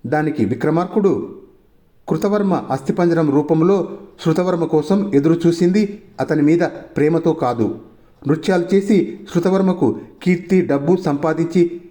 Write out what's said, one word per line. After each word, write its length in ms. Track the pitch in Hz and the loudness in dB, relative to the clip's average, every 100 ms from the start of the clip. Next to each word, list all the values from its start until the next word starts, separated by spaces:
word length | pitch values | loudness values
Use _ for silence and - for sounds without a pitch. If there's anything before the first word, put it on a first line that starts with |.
| - | -2
దానికి 380 | 151 151 135 | -2 -2 -2
విక్రమార్కుడు, 960 | 107 127 151 160 180 220 196 139 - - - _ _ _ _ _ - | -4 -2 0 0 0 0 0 0 -6 -14 -20 _ _ _ _ _ -6
"కృతవర్మ 460 | 160 202 208 202 151 - | -2 0 0 0 -2 -2
అస్థిపంజరం 600 | 135 - 214 175 165 151 | -4 -4 0 2 2 2
రూపంలో 680 | 143 151 160 170 196 - - - - | 0 2 2 4 2 0 -10 -18 -4
శృతవర్మ 400 | 165 160 180 175 | -2 0 0 -2
కోసం 500 | 160 156 151 202 202 | 0 0 2 0 2
ఎదురు 260 | 143 151 165 170 | 2 2 2 2
చూసింది 560 | 165 180 202 202 - - - | 2 2 2 -2 -6 -20 -8
అతని 220 | 135 151 | -2 2
మీద 180 | 143 170 156 - - - | 4 2 0 -4 -10 -2
ప్రేమతో 360 | 147 160 165 | 0 2 0
కాదు. 460 | - 127 117 107 - - - _ _ 135 | 0 -2 0 -2 -4 -14 -20 _ _ -2
నృత్యాలు 460 | 156 - 185 165 | -2 0 -2 2
చేసి 460 | 196 196 208 - - - | 0 2 2 0 -8 -6
శృతవర్మకు 640 | 175 180 190 185 175 127 - - - | -2 0 2 0 0 -2 -2 -12 -6
కీర్తి, 380 | 180 175 - 185 | -2 -2 2 0
డబ్బు 360 | - 139 147 180 | 2 -2 0 0
సంపాదించి 840 | 175 143 160 160 165 185 170 - - | 0 -2 -2 -2 0 2 0 -2 -18